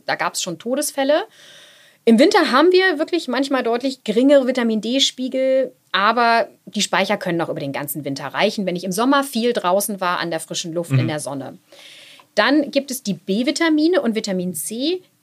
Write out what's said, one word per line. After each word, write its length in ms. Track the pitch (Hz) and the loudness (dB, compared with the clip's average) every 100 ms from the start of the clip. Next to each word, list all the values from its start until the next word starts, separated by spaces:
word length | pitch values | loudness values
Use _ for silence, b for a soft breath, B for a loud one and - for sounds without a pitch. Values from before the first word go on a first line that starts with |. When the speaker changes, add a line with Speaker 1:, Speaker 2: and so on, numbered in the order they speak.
| - | -6
Speaker 1:
da 80 | 147 | -4
gab's 260 | 170 - | -4 -4
schon 160 | 185 165 | -8 -8
Todesfälle. 640 | 233 269 294 - 269 311 440 B B B B B B B | -4 -4 -4 -2 0 0 -2 B B B B B B B
Im 140 | - 226 | 4 6
Winter 340 | 339 415 277 | 6 6 4
haben 180 | 247 339 | 4 6
wir 260 | 370 381 294 | 6 4 2
wirklich 280 | 311 339 294 | -2 -4 -2
manchmal 360 | 247 277 269 | -4 0 0
deutlich 420 | 226 240 269 262 | 0 -2 -2 -6
geringere 420 | - 214 269 285 254 | -2 2 6 6 4
Vitamin-D-Spiegel, 1300 | 254 226 220 220 262 262 - 254 262 262 262 262 - _ | 0 0 0 0 0 0 -2 -6 -2 2 2 0 -6 _
aber 560 | 185 208 233 233 233 233 _ - | 0 2 2 4 2 0 _ -10
die 160 | 208 | -6
Speicher 340 | 190 180 190 196 | -2 0 0 -2
können 220 | 185 170 | -2 -4
noch 100 | 160 | -4
über 120 | 151 | -6
den 120 | 143 | -6
ganzen 320 | 131 143 160 | -8 -8 -8
Winter 220 | 139 139 143 | -8 -8 -6
reichen, 380 | 135 202 214 185 | -2 -2 -2 -4
wenn 100 | 175 | -4
ich 80 | |
im 80 | 185 | -4
Sommer 320 | 180 247 277 | -2 2 2
viel 280 | 277 226 240 | 0 -2 -2
draußen 480 | 220 180 190 208 196 | -2 0 0 0 -4
war, 200 | 180 175 | -4 -2
an 100 | 170 | -4
der 100 | 160 | -6
frischen 320 | - 165 175 | -8 -10 -6
Luft, 200 | 165 165 | -6 -2
Speaker 2:
Mhm. 60 | 131 | 0
Speaker 1:
in 80 | 123 | 0
der 120 | 151 | -4
Sonne. 380 | 131 139 131 - _ B B B B B B - | -8 -10 -12 -16 _ B B B B B B 0
Dann 340 | 220 294 - | 2 2 0
gibt 200 | 277 277 | -2 -4
es 120 | 254 | -6
die 120 | - | -6
B-Vitamine 840 | 165 - 196 254 294 330 311 320 370 | -6 -4 -2 0 0 2 4 2 2
und 120 | 226 | 0
Vitamin 400 | 220 214 185 180 | -2 -2 -4 -4
C, 480 | 170 - 226 294 370 b _ | -6 -8 -6 -4 -6 b _